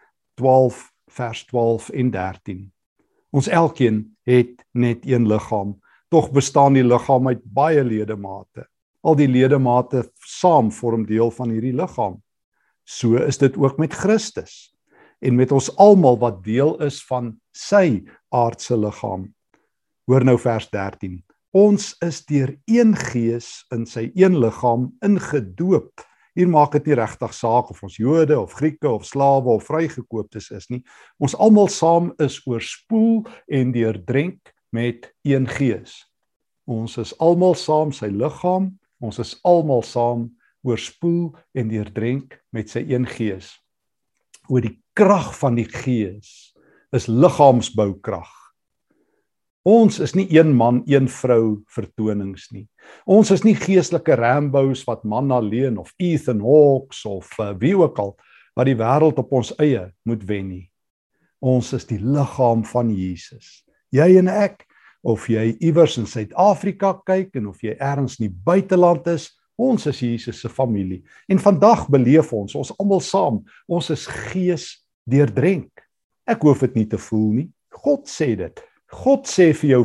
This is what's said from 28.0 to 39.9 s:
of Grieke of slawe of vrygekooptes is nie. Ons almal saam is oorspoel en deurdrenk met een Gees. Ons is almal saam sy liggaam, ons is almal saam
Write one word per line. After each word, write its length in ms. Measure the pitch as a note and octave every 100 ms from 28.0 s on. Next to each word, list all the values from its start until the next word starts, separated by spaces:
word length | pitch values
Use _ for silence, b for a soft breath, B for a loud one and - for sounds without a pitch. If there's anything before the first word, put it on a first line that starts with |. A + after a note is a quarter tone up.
| A2+ D#3+ D#3 D3
of 140 | F#2+ -
Grieke 320 | D#3 - D3+
of 160 | A2 -
slawe 500 | C#3 C#3 C#3 B2 A2
of 80 | -
vrygekooptes 800 | D#3 E3 - A#2 A2+ G2 A2 - G#2
is 140 | -
nie. 80 | B2 - b b b
Ons 160 | C#3+ -
almal 320 | A3 G#3+ G3+
saam 440 | - E3 E3+ F3 -
is 160 | D3 - -
oorspoel 800 | A#2 - - - A3 A3+ A3+ A3 B B
en 220 | C#3+ B2+ A#2+
deurdrenk 800 | A2 G#2 F2 B2 E3+ F#3 _ _ _
met 380 | A2+ A#2+ A#2+ - _ C#3+
een 220 | C3+ C3
Gees. 460 | - C3+ G2 - - _ _ _ _ _ _ -
Ons 280 | A#2 A2+ -
is 100 | G#2+ -
almal 380 | E3 F3 F#3 E3+
saam 320 | - D#3 D#3
sy 160 | C#3 A2
liggaam, 580 | G2 C#3 - F3+ F#3 F#3+ F#3+ _ _
ons 160 | A2+ G#2
is 160 | A2 -
almal 400 | F3+ F3 D#3+ B2
saam 460 | A2